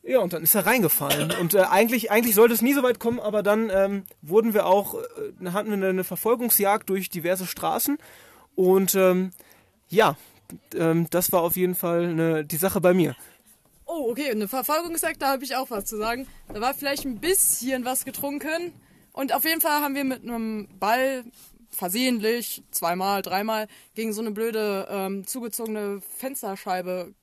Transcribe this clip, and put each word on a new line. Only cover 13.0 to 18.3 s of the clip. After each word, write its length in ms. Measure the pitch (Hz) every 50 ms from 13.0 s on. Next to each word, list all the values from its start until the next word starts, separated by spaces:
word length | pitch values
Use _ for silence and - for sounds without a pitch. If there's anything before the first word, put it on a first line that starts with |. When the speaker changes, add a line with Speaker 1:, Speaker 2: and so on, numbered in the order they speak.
| 165 143 123 - - - _ _ _ _ _ _ _ _ _ _ _
Speaker 2:
Oh, 240 | - 339 330 277 226
okay, 180 | 240 233 302 277
eine 160 | 220 214 208
Verfolgungsjagd, 760 | 196 - 262 247 - 294 311 339 349 330 320 - 320 320 -
da 120 | 302 269
hab 100 | 277 262
ich 140 | 285 254 262
auch 140 | 254 269 -
was 160 | 240 202 202
zu 100 | - 226
sagen. 320 | 208 214 226 233 254 269 - - - - - -
Da 60 | 214
war 120 | 220 254 277
vielleicht 300 | - 285 277 277 277 -
ein 140 | 277 240 196
bisschen 680 | - 339 381 381 - - - - 233 254 262 254 240
was 200 | 254 254 262 -
getrunken. 680 | 269 - - - 285